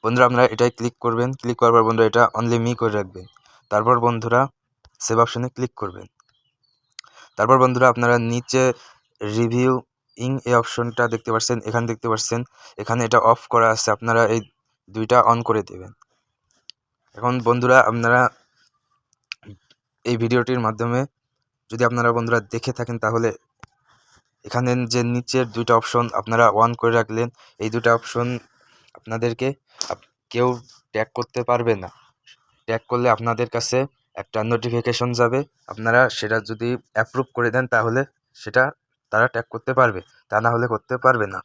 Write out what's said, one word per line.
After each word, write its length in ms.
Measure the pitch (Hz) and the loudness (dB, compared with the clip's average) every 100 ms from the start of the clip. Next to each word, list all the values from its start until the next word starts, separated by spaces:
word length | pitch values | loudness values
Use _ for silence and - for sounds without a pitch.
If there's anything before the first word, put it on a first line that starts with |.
বন্ধুরা 220 | 110 123 123 | 0 6 6
আপনারা 200 | 123 123 | 6 4
এটাই 260 | 110 120 | 4 0
ক্লিক 240 | - 120 _ | 0 -8 _
করবেন। 340 | 120 117 123 | -4 -2 -4
ক্লিক 240 | 135 120 117 | -4 -6 0
করার 160 | 117 | 4
পর 100 | 117 | 4
বন্ধুরা 240 | 110 113 110 | 4 2 2
এটা 220 | 117 117 110 | 4 2 2
only 220 | 117 117 117 | -2 0 0
me 100 | 120 | -2
করে 180 | 113 | -2
রাখবেন। 320 | 104 95 95 92 _ _ _ _ | -2 -6 -12 -20 _ _ _ _
তারপর 300 | 104 110 120 | 0 2 2
বন্ধুরা 480 | 117 117 113 120 135 _ _ _ _ _ | 2 -2 0 0 0 _ _ _ _ _
সেভ 200 | - 113 | -2 2
অপশনে 300 | 117 117 123 | 2 0 -8
ক্লিক 240 | - 123 | -6 -10
করবেন। 340 | - 101 98 98 _ _ _ _ _ _ _ _ - _ _ - - | -8 -12 -12 -20 _ _ _ _ _ _ _ _ -20 _ _ -20 -4
তারপর 220 | 110 131 | 2 4
বন্ধুরা 300 | 127 123 127 | 4 4 4
আপনারা 280 | 117 120 120 | 4 2 2
নিচে 560 | 117 120 - 131 127 120 - _ _ _ | 0 -4 -2 0 0 -2 -14 _ _ _
রিভিউইং 1160 | 104 107 117 120 127 127 _ _ _ - 123 135 120 | -6 -2 0 0 0 0 _ _ _ -8 -6 -4 0
এই 80 | |
অপশনটা 540 | 120 113 - 120 110 120 | 0 0 -6 -4 -2 -2
দেখতে 240 | 113 - | -2 -4
পাচ্ছেন, 260 | 113 - 117 107 | -4 -2 -4 -2
এখানে 220 | 117 117 | -4 -4
দেখতে 200 | 110 117 | -6 -4
পাচ্ছেন 340 | 110 - 117 127 _ - - | -4 -2 -6 -8 _ -20 -14
এখানে 280 | 104 120 113 | -4 -2 2
এটা 140 | 117 | 4
অফ 280 | 110 117 - | 4 2 0
করা 200 | 117 113 | 2 2
আছে, 200 | 113 - | 2 -2
আপনারা 360 | 104 117 117 110 | -2 0 2 2
এই 140 | 113 101 _ _ _ _ | 0 -4 _ _ _ _
দুইটা 280 | 101 110 123 | -8 0 2
on 220 | 117 117 | 4 2
করে 180 | 113 107 | 0 -2
দেবেন। 280 | 95 92 95 _ _ _ _ _ _ _ - _ _ _ _ - | -4 -14 -20 _ _ _ _ _ _ _ -20 _ _ _ _ -6
এখন 240 | 120 127 | -4 -2
বন্ধুরা 360 | 117 123 120 131 | 0 0 6 6
আপনারা 480 | 110 117 117 123 123 _ _ _ _ _ _ _ _ _ _ - - 98 _ _ _ _ | 6 2 2 4 2 _ _ _ _ _ _ _ _ _ _ -20 -20 -20 _ _ _ _
এই 140 | 120 120 | -6 -2
ভিডিওটির 420 | 117 123 120 127 | 0 0 0 -2
মাধ্যমে 460 | 110 107 117 123 139 _ _ _ _ _ _ | -2 -4 -2 -2 -4 _ _ _ _ _ _
যদি 120 | 113 120 | -2 0
আপনারা 260 | 120 120 | 2 0
বন্ধুরা 280 | 117 117 117 | 0 0 -2
দেখে 320 | 98 117 - | -2 -6 -6
থাকেন 240 | 123 120 117 | -6 -8 -4
তাহলে 300 | 107 113 113 - _ _ - _ _ _ _ _ _ _ 107 | -2 0 -2 -4 _ _ -20 _ _ _ _ _ _ _ -6
এখানে 260 | 123 123 123 117 | -2 0 -2 -2
যে 160 | 123 | -2
নিচের 420 | 120 123 120 131 120 | -2 -4 -2 -4 -2
দুইটা 240 | 110 117 117 | -4 0 0
অপশন 340 | - 123 120 | 2 -2 -2
আপনারা 320 | 104 107 113 117 | -6 -2 2 4
on 260 | 101 117 120 | 4 0 0
করে 180 | 117 | 0
রাখলেন, 340 | 117 110 110 120 _ - _ | 0 -2 -4 -6 _ -20 _
এই 120 | 107 | -6
দুইটা 260 | 117 117 117 | 0 0 0
অপশন 440 | - 117 120 123 _ _ _ _ _ | -2 -6 -4 -6 _ _ _ _ _
আপনাদেরকে 600 | - - 110 117 113 131 143 _ - - | -20 -10 -4 -4 -2 -6 -6 _ -10 -8
আপ-, 180 | - _ _ _ | -8 _ _ _
কেউ 180 | 117 123 123 - _ _ | -2 -2 -2 -10 _ _
ট্যাগ 160 | 107 110 | -6 -6
করতে 300 | - 117 127 | -8 -8 -6
পারবে 320 | 120 120 117 104 | -2 0 0 -2
না। 140 | 90 _ _ _ _ _ _ _ - | -6 _ _ _ _ _ _ _ -8
ট্যাগ 160 | 113 _ | -8 _
করলে 220 | 123 123 | -2 0
আপনাদের 400 | 113 117 113 120 | 0 -2 -4 -4
কাছে 360 | 117 - 127 139 _ _ | -4 -2 -4 -4 _ _
একটা 300 | - - 110 | -16 -8 -6
নোটিফিকেশন 720 | 110 117 120 117 120 117 123 | -2 -4 -2 -4 -4 -4 -4
যাবে, 300 | 120 120 127 151 _ - | 0 0 0 -6 _ -18
আপনারা 420 | 107 113 120 127 | -6 2 4 2
সেটা 300 | - 107 110 | 0 -4 -4
যদি 380 | 104 110 120 120 _ | -4 -6 -6 -6 _
অ্যাপ্রুভ 320 | 110 113 131 131 | -4 -4 -4 -6
করে 180 | 123 120 | -2 -2
দেন 160 | 123 127 | -2 0
তাহলে 340 | 117 113 120 139 _ _ | 0 0 -2 -4 _ _
সেটা 380 | - 110 127 135 - _ _ _ | -16 -2 2 0 -2 _ _ _
তারা 180 | 107 123 | 0 0
ট্যাগ 180 | 117 - | -2 -8
করতে 240 | 113 - | -10 -2
পারবে, 280 | 131 123 92 - _ _ | 2 2 0 -12 _ _
তা 120 | 107 | -2
না 80 | 117 | 0
হলে 180 | 117 120 | 0 -2
করতে 300 | 110 _ 127 | -4 _ 0
পারবে 300 | 131 123 101 | 2 2 -2
না। 120 | 95 | -6